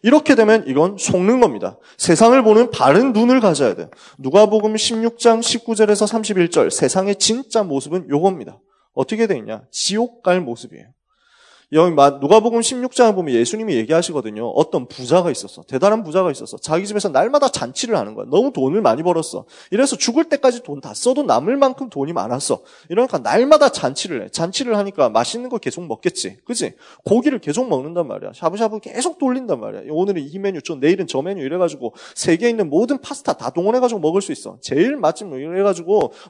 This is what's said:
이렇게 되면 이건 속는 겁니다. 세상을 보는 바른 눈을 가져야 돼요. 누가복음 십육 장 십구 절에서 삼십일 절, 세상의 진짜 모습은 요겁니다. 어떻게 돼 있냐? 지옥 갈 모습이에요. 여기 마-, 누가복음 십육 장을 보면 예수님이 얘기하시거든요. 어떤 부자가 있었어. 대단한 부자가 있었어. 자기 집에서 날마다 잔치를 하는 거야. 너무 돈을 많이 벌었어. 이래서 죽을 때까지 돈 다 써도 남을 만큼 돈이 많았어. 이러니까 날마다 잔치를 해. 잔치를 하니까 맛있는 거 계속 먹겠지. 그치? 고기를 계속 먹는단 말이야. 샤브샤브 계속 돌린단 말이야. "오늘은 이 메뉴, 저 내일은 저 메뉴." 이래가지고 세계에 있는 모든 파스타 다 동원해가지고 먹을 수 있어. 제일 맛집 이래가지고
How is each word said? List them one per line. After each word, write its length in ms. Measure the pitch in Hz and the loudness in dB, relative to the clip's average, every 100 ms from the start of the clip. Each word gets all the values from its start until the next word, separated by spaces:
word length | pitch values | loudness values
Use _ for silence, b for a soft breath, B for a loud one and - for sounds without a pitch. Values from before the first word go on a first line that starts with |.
이렇게 320 | 208 294 302 262 | 4 4 4 4
되면 280 | 214 220 151 | 6 4 2
이건 300 | 135 170 196 | 0 0 0
속는 440 | - 185 185 254 | -4 0 2 4
겁니다. 360 | 220 110 98 - b b | 2 2 -8 -10 b b
세상을 440 | - 165 226 262 | 0 6 6 6
보는 260 | 220 214 233 | 6 6 4
바른 420 | - 131 156 269 | 2 4 4 4
눈을 280 | 214 240 262 | 2 4 4
가져야 360 | 220 147 127 82 | 4 2 0 -2
돼요. 140 | 80 B B B | -10 B B B
누가복음 580 | 131 175 214 214 214 220 | 0 4 6 4 0 -2
십육 420 | - 226 233 233 | -4 -2 -4 2
장 220 | 240 226 | 2 2
십구 340 | 233 240 - 214 | 0 -4 -4 0
절에서 300 | 214 208 208 | 2 2 0
삼십일 460 | 226 208 190 170 | -2 -2 0 2
절, 180 | 165 95 | 4 2
세상의 460 | - 135 190 190 196 | 2 0 0 0 0
진짜 480 | - 233 269 233 | 0 -2 -2 -2
모습은 460 | 196 139 147 180 160 | 0 -4 -4 -8 -2
요겁니다. 500 | 147 185 180 104 - _ _ _ | 2 2 0 -10 -18 _ _ _
어떻게 320 | - 135 220 226 | -6 -4 0 0
돼 120 | 156 | -2
있냐? 260 | 107 110 - | -6 -14 -12
지옥 500 | - - 202 240 - | -8 -4 -2 -4 -4
갈 180 | - 180 | 0 0
모습이에요. 460 | 147 117 - - 117 _ _ b b b b b b | -2 -10 -12 -20 -20 _ _ b b b b b b
여기 200 | 151 175 | 2 4
마-, 200 | 151 139 | 6 4
누가복음 500 | 139 139 214 220 233 | 4 6 6 6 0
십육 320 | 226 254 247 | -2 -4 -6
장을 220 | - 233 190 | 2 4 4
보면 180 | 165 | 0
예수님이 400 | 120 117 214 220 135 | 2 2 -2 -2 -2
얘기하시거든요. 720 | 110 160 175 151 110 107 117 | 0 0 0 -6 -8 -8 -4
어떤 400 | - 156 180 123 | 0 0 -2 -6
부자가 440 | - 127 165 175 | -14 0 2 2
있었어. 320 | 127 101 - | -4 -10 -18
대단한 400 | - 131 196 220 | -10 0 2 2
부자가 260 | 180 165 180 | -2 -2 -2
있었어. 260 | 139 - 104 | -4 -12 -14
자기 260 | - 160 202 | -4 -4 -2
집에서 240 | 208 190 | -4 -2
날마다 400 | 135 208 294 269 | 0 2 2 0
잔치를 480 | - 120 - 240 202 | -2 -8 -8 -4 -4
하는 160 | 104 | -4
거야. 140 | 107 104 | -10 -2
너무 240 | 151 262 | 0 0
돈을 300 | 220 131 185 | 0 -2 2
많이 180 | 180 113 | 2 0
벌었어. 440 | 170 165 160 - - B B | 0 -2 -4 -10 -14 B B
이래서 240 | 202 269 - | -2 0 0
죽을 300 | - 240 330 | -2 0 0
때까지 360 | 285 269 240 | 2 2 0
돈 200 | - 143 | -8 -12
다 100 | 135 | -12
써도 300 | 104 240 269 | -4 -2 0
남을 340 | 262 120 156 277 | 2 2 2 0
만큼 320 | 269 254 262 | 0 0 -10
돈이 240 | 139 139 | -6 -6
많았어. 480 | 170 101 123 - 117 b b b | -6 -4 -6 -4 -6 b b b
이러니까 280 | 185 254 226 | -2 -2 -2
날마다 520 | 107 - 269 302 285 | 0 0 4 6 6
잔치를 540 | - 131 139 202 139 | 2 -4 -6 -8 -8
해. 60 | 92 | -8
잔치를 480 | - 165 190 247 208 | -6 -6 -4 -2 -2
하니까 320 | 202 190 127 | -2 0 2
맛있는 400 | 110 120 233 247 | 2 0 -6 -8
거 80 | 233 | -8
계속 260 | - 143 175 | -8 -10 -10
먹겠지. 500 | 113 180 - 92 - _ | -6 -6 -6 -10 -12 _
그치? 300 | 233 160 - b b - | -8 -8 -10 b b 0
고기를 340 | 220 277 254 | 2 2 -2
계속 280 | - 156 254 | -4 -4 -2
먹는단 400 | 143 143 175 156 | -4 -4 -6 -6
말이야. 260 | 101 95 - | -8 -12 -6
샤브샤브 440 | 165 196 226 214 | -6 -2 -4 -4
계속 360 | - 208 269 320 | -10 -6 -6 -2
돌린단 420 | 269 254 247 139 | -4 -2 -4 -6
말이야. 240 | 107 101 113 | -6 -12 -8
"오늘은 320 | 151 190 185 143 | -4 -2 -2 -6
이 100 | 175 | -6
메뉴, 220 | 196 185 | -6 -6
저 140 | - 151 | -8 -2
내일은 320 | 139 190 180 | 0 0 -2
저 160 | - | -6
메뉴." 180 | 160 196 | -6 -6
이래가지고 520 | 135 170 175 147 120 B B | -6 -2 -4 -4 -12 B B
세계에 360 | - - 170 233 | -6 0 2 2
있는 180 | 226 175 | 0 0
모든 300 | 147 233 277 | 0 0 -2
파스타 320 | - 285 - | -6 -10 -6
다 160 | - 117 | -4 -4
동원해가지고 500 | 170 185 247 247 226 | -4 0 0 0 0
먹을 220 | 156 180 | 0 -2
수 100 | 190 | -4
있어. 260 | 143 104 92 | -10 -12 -16
제일 340 | - 139 220 294 | -6 0 0 2
맛집 360 | 214 220 208 | -2 -2 -8
이래가지고 800 | 131 147 180 202 175 170 208 135 B B | -12 -8 -2 -2 -2 0 0 0 B B